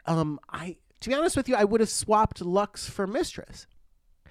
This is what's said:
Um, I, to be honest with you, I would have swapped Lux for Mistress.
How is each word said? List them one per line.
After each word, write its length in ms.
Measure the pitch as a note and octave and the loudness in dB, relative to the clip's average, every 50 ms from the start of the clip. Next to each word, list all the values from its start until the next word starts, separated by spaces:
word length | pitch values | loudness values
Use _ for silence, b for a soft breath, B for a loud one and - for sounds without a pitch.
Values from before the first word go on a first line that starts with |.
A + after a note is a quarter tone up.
| - | -6
Um, 340 | - E3 D#3+ D#3+ D3+ D3 C#3 - - | -4 -2 -2 -2 -2 -6 -10 -12 -14
I, 260 | - C#3+ D#3+ F#3 E3 _ _ _ _ _ | -14 -14 -12 -14 -14 _ _ _ _ _
to 80 | - A3 | -8 -4
be 40 | C4 | -2
honest 220 | C#4+ D#4+ F4 - | 0 0 0 0
with 120 | C#4 B3+ - | -2 0 2
you, 60 | B3+ | 4
I 100 | G#3 G#3 | 4 6
would 160 | G#3 A3 A3+ | 6 4 4
have 100 | A3 - | 2 2
swapped 500 | - - - - G#3+ G#3+ A3 - - - | 0 -4 -2 2 2 4 4 2 -2 -6
Lux 480 | F#3 F3 F3+ G3+ G#3 G#3 - - - - | -4 -2 0 0 0 -2 -4 -12 -14 -10
for 180 | - - G3 | -6 -6 -6
Mistress. 600 | F#3 G#3+ C4+ - - - - - - - - - _ _ - _ _ _ _ _ _ _ _ _ B | -4 -2 -4 -4 -4 -8 -14 -16 -18 -18 -20 -20 _ _ -20 _ _ _ _ _ _ _ _ _ B